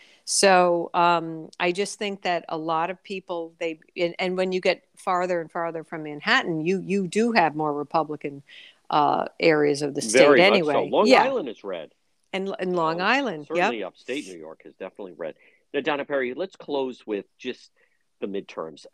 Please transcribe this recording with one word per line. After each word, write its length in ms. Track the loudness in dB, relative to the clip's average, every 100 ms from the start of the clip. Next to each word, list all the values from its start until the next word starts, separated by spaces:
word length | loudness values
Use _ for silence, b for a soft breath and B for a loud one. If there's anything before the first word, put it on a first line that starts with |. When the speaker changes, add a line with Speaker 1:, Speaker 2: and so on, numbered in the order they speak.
| b b
Speaker 1:
So, 640 | b 2 6 8 6 2 0
um, 560 | 2 4 2 0 -10 -12 -4
I 100 | -2
just 260 | -2 -4 -6
think 240 | -8 -4
that 220 | -4 -4 -4
a 80 | -8
lot 340 | -4 -2 -2
of 120 | -6
people, 500 | -12 -12 -10 -10 -10 -8
they, 200 | -8 -8 _ -4
and, 180 | -4 -2
and 180 | -4 -2
when 140 | -2
you 80 | 0
get 220 | 0 -2 _ _
farther 440 | -4 -2 0 -2
and 100 | -4
farther 340 | -6 -6 -8
from 180 | -10 -12
Manhattan, 600 | -10 -6 0 0 0 -2 -2
you, 140 | -2
you 220 | -2 -2 -2
do 260 | 0 0
have 220 | 4 2
more 180 | 2 -2
Republican, 680 | -2 -2 -2 -2 -6 -10 -12 -18 B B B -2
uh, 360 | 2 2 2 -2 0
areas 420 | 2 4 2 0
of 120 | -4
the 60 | -4
state 160 | 2 6
Speaker 2:
Very 180 | 8 8
much 60 | 8
Speaker 1:
anyway. 220 | 6 2
Speaker 2:
so. 80 | 0
Long 220 | 0 2 6
Speaker 1:
Yeah. 160 | 6
Speaker 2:
Island 240 | 6 0 -6
is 160 | -10
red. 260 | -10 -10 -12 _ _ _ _
Speaker 1:
And, 220 | -8 -6 -6
and 160 | -4 0
Long 240 | 0 -2
Speaker 2:
Um, 60 | 0
Speaker 1:
Island, 380 | 0 -2 -6 -6
Speaker 2:
certainly 300 | -2 0 -2
Speaker 1:
yep. 80 | -8
Speaker 2:
upstate 400 | -12 -10 -8 -8
New 100 | -14
York 240 | -16 -18
is 100 | -20
definitely 400 | -16 -14 -12 -14 -10
red. 180 | -10 -10 b b b
Now, 60 | -6
Donna 240 | -2 -4
Perry, 300 | -4 -4 -4
let's 200 | -6 -10 -12
close 480 | -8 -4 -4 -6 -8
with 180 | -8 -8 _
just 320 | -12 -12 -16 _ _ _ _ _
the 60 | -8
midterms. 580 | -8 -10 -10 -12 -12 -14